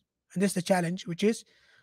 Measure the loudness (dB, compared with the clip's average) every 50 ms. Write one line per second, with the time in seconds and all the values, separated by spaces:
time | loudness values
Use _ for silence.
0 | _ _ _ _ _ _ -4 0 0 0 0 0 0 2 2 2 2 0 -4 -6
1 | -6 -8 -4 0 2 2 2 0 -4 _ _ _ _ _ _ _